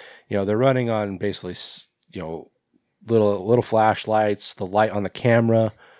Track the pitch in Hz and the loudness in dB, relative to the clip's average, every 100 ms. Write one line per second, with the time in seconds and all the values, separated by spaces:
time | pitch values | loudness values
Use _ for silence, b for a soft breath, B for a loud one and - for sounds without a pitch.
0 | B B B 101 98 107 135 127 120 110 | B B B 0 0 2 2 0 0 -2
1 | 104 95 104 92 92 87 - - - _ | -4 -4 -6 -6 -10 -10 -12 -14 -18 _
2 | _ 95 80 82 - _ _ _ _ _ | _ -14 -10 -12 -14 _ _ _ _ _
3 | 113 113 104 98 95 120 - 110 110 110 | 0 2 4 2 2 0 2 2 2 2
4 | - 107 107 101 - - 92 101 110 101 | 0 0 0 -2 -6 -10 -4 0 2 0
5 | 95 - 123 117 117 113 110 - b b | -6 -2 2 4 4 2 2 -4 b b